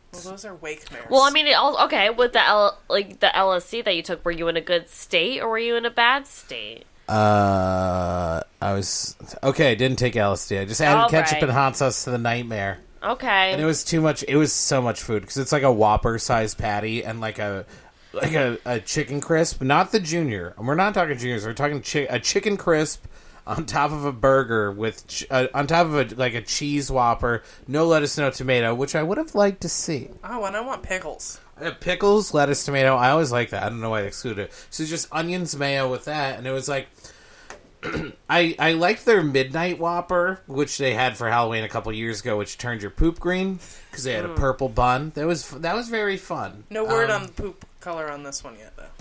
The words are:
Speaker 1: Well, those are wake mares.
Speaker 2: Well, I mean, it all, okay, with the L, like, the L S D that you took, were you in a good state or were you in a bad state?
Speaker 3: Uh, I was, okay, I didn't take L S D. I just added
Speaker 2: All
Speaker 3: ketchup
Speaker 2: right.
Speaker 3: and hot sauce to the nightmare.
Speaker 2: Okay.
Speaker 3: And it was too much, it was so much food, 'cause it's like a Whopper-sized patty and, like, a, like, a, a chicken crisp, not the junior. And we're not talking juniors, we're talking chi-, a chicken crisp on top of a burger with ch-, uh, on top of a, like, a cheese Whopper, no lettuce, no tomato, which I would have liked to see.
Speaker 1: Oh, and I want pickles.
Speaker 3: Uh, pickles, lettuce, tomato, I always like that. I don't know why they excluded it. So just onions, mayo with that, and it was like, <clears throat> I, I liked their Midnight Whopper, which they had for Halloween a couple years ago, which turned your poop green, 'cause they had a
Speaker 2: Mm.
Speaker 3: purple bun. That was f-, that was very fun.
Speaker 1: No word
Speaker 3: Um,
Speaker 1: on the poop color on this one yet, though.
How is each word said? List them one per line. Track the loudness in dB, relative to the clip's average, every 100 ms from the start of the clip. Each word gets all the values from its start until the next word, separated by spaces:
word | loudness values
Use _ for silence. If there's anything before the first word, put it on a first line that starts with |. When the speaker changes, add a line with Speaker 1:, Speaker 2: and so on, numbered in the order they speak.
| _
Speaker 1:
Well, | -16
those | -14 -14 -14
are |
wake | -12 -10 -10 -12
mares. | -16 2
Speaker 2:
Well, | 6
I | 6
mean, | 6 4
it |
all, | 4 4 2
okay, | 2 4 2
with | 2 2
the | 4
L, | 4 6 4 2 -2
like, | -2 -2 0
the | 2 4
L | 2
S | 2 -2
D | -6
that | -2
you | -2
took, | -4 -6
were | -4
you | -2 -2
in | -2
a |
good | 0 -2 -2
state | -10 -2 0 0 -2
or | -2
were | -2
you | -2 -2
in |
a | -2
bad | 2 2 2 -2
state? | -16 -14 -14 -14 -16 -20 _ -2
Speaker 3:
Uh, | 2 4 6 4 2 2 0 0 -2 -2 -2 -2 -4 -6 _
I | -4
was, | -2 -2 -4 -6 -10 -16 -4
okay, | -2 2 2
I |
didn't | 4 2 2
take | 0 2
L | 2
S | 0 -2
D. | -4
I |
just | -2 0
added | 4 4
Speaker 2:
All | 4
Speaker 3:
ketchup | 4 2
Speaker 2:
right. | 2
Speaker 3:
and | 2
hot | 2 2 2
sauce | 0 0
to | -2
the | -2
nightmare. | 0 -2 -4 -4 -4 -6 -12 -6
Speaker 2:
Okay. | -4 -2 2 4 4
Speaker 3:
And | 2
it | 2
was | 0
too | 0 2
much, | 2 0 2
it | 2
was | 4
so | 2 2 2
much | 2 -2
food, | -2 -4 -4
'cause | -4
it's | 0
like | 4
a | 4
Whopper-sized | 6 6 6 2 0 0 0 0 -2
patty | -2 -2 -2 -4
and, | -6 -6
like, | -8 -6
a, | -6 -6 -10 -18 -20 _ _
like, | -6 -2
a, | 0 0 -2 -4
a | -4
chicken | -4 -4 -2 -4
crisp, | 0 2 2 0
not | 2 2 4
the | 0
junior. | 0 -2 -2 -2 -6 -6
And | -2
we're |
not | 0 2
talking | 0 0 -2
juniors, | -4 -4 -6
we're |
talking | -4 -2 -4
chi-, | -4 -4 -2
a | -2
chicken | 0 0 0 0
crisp | 2 2 2 -4 -12 -20 -20 -16 -6
on | -6
top | -2 0 0
of | 0
a | -4
burger | 2 4 4 4 2 0
with | -2 -4 -6 -10
ch-, | -10 -2
uh, | 0 0
on | 0 2
top | 2 4
of |
a, | 2 0 -2
like, | -2
a | -2
cheese | -6 -4 -2 -2 0
Whopper, | 2 2 2 0 -2 -6 -18 -4
no | 2 4
lettuce, | 4 2 0
no | 0
tomato, | 0 2 2 4
which | 2 0
I | 0
would | 0 -2
have | -2
liked | 2 2 2
to | -4
see. | -4 -4 -6 -8 -14
Speaker 1:
Oh, | -10 -6
and | -4
I | -4
want | -6 -8
pickles. | -6 -6 -6 -10 -12 -14 -20 -10
Speaker 3:
Uh, | -8 -6
pickles, | -4 2 4 4 4
lettuce, | 2 4 2 0
tomato, | 2 4 6
I | 6
always | 4 4
like | 0 -2
that. | -2
I | -4
don't | -4
know | -4
why | -2
they | -4
excluded | -6 -8 -6
it. | -8 -12 -14
So | -8
just | -4 -4 -4
onions, | -4 -4 -4 -4 -4
mayo | -2 0 0
with | -2
that, | -4 -4 -4 -4
and | -6
it |
was | -4 -2
like, | -4 -6 _ -20 -20 -20 -20 -20 -20 -20 _
<clears throat> | -8 -8 -8 -10 0
I, | 2 2 2
I | 0
liked | 2 2 2
their | 4 4
Midnight | 4 2 0 -2 -4 -2
Whopper, | -2 -2 0 0 0 -2 -6
which | -4 -4 -2
they | 0
had | 0 0 -2
for | 0
Halloween | 2 2 -2
a | -4
couple | -6 -6
years | -6 -6 -6
ago, | -4 -4
which | -4 -8
turned | -6 -6
your | -4
poop | 0 2 2
green, | -2 -2 -2 -4 -12 -20 -18
'cause | -8
they | -6
had | -4
a | -4
Speaker 2:
Mm. | 0
Speaker 3:
purple | 0 0 -2
bun. | 2 2 2 -2
That | -4 -2
was | -2 -6
f-, | -8
that | -4
was | -4 -4
very | -4 -2 -4
fun. | -6 -8 -8 -12 -10
Speaker 1:
No | -6
word | 0 0 2
Speaker 3:
Um, | -2
Speaker 1:
on | -6
the |
poop | -10 -10 -12 -20 -16
color | -10 -8 -8
on | -10
this | -12 -12
one | -14 -18
yet, | -20 -20
though. | -18 -10